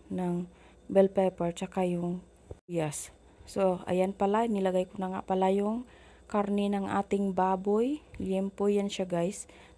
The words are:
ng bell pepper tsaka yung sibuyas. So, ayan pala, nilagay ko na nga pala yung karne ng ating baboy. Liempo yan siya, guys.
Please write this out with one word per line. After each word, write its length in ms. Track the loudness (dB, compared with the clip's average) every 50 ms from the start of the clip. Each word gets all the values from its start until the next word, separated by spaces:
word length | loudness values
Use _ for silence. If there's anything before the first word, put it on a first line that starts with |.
| -10 -8
ng 400 | -6 -4 -2 -2 -2 -2 -4 -6 -12 -20 -20 -20 -20 -18 -10 2
bell 240 | 4 4 4 4 4
pepper 400 | 2 0 0 0 -2 -4 -4 -4
tsaka 320 | -4 -8 -6 -2 -2 0
yung 400 | 0 0 -2 -2 -4 -4 -6 -8 -14 -20 -20 -20 -18 -18 -18 _
sibuyas. 480 | -6 -4 -2 -2 -2 -4 -6 -10 -12 -16 -20 -20 -20 -20 -20 -20
So, 400 | -8 -2 2 2 2 2 0 -2
ayan 320 | 0 2 2 2 0 0 0
pala, 320 | 0 2 2 2 2 2
nilagay 400 | 2 2 2 2 2 2 0 -2
ko 80 | -4 -6
na 160 | -6 -4 -6
nga 80 | -6
pala 320 | -4 -2 0 2 4 4 4
yung 320 | 2 2 0 -2 -4 -6 -10 -16 -20 -20 -20 -20 -20 -10
karne 400 | -4 -2 -2 0 0 0 0 2 0 0
ng 160 | 0 -2 -2
ating 480 | -2 -2 0 0 0 0 0 0 2 2
baboy. 640 | 2 2 2 0 0 2 2 2 2 0 -2 -4 -8 -12 -12 -8
Liempo 560 | -4 -2 -2 -2 -2 -4 -4 0 0 2 2
yan 160 | 2 0 -2
siya, 160 | -2 -4 -4
guys. 400 | -2 0 0 0 -2 -4 -6 -12 -16 -20 -20 -20 -20 -20